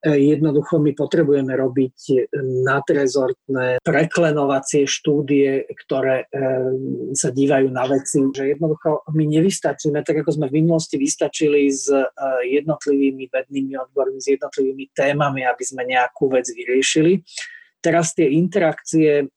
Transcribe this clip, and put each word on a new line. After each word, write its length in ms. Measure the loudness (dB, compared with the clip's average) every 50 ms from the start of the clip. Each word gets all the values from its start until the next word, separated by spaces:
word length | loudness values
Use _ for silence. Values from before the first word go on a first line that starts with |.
E, 320 | 2 2 4 4 4 4
jednoducho 480 | 4 4 2 2 2 0 0 2 0 2
my 160 | 2 0 0
potrebujeme 560 | -2 -4 0 2 0 2 4 2 2 2 0
robiť 800 | -2 -2 -2 0 0 0 -2 -2 _ _ -4 0 2 2 2 0 -4 -6 -4 -2 -2 0 0
nadrezortné 1200 | 0 0 -2 0 0 0 2 2 0 0 0 0 0 -4 _ _ -6 -4 -2 0 -2 -2 -2 _
preklenovacie 1040 | 0 2 2 0 0 2 2 2 2 2 0 0 0 0 -2 -2 0 0 0 2 0
štúdie, 800 | -2 -4 _ 0 0 0 0 2 2 4 4 4 2 -2 -4 -6 -12 -16 -8
ktoré, 400 | _ -4 -2 0 0 0 -2 -2
e, 120 | _ -6 -4 -2 -2 -2 0 -2 -2 -4 -4 -4 -6 -6 -6 -6 -6
sa 160 | -6 -2 -4 -2
dívajú 400 | 0 2 2 2 4 4 2 2
na 160 | 0 -2 -2
veci, 400 | 0 0 -2 -2 0 0 0 0 0
že 240 | -2 -2 -2 -2 -2
jednoducho 480 | -2 0 -2 -2 -2 0 -2 -2 -2 -4 -4
my 160 | -2 0 0 2
nevystačíme, 720 | 2 2 2 2 0 0 -2 -4 -4 -2 -2 -2 -2 -2
tak 240 | -2 -2 -2 -2 0
ako 160 | -2 -2 -2
sme 80 | -2 -2
v 160 | 0 2 2
minulosti 320 | 2 2 0 0 -2 -4
vystačili 720 | -2 -2 -2 -2 -2 -4 -4 -2 0 0 2 4 4 2 2
s, 240 | 0 -2 -2 0
e, 80 | 2 2 2 -2 _ -6 -4 -2 -2 -2 -2 0
jednotlivými 800 | 0 -2 0 -2 -4 -4 0 0 0 2 2 0 0 -4 -12 -6
vednými 480 | -4 -6 -6 _ -6 -6 -6 -6 -6
odbormi, 480 | -8 -10 _ _ -2 -2 -2 -4 -6 -2
s 80 | -2
jednotlivými 560 | -2 -2 -2 -8 -4 -2 -2 -2 -2 -6 -12 _ _
témami, 480 | -2 -2 0 0 0 -2 -2 -2 -2 -2
aby 200 | -2 -4 -4 -6 -12
sme 160 | -8 -8 -6
nejakú 480 | -2 0 0 0 -2 _ -2 -2 2
vec 160 | 2 0 -2 -2
vyriešili. 720 | -10 -10 -4 0 0 2 2 2 2 2 4 4 2 2 _ -10 -16 -16 -16 -16 -18 -20 _ _ _ _ -2
Teraz 320 | 0 2 2 0 0 0
tie 80 | 0 2
interakcie 1040 | 2 4 2 2 2 0 2 0 0 0 -2 -8 -2 2 4 4 4 4 2 0 -2 _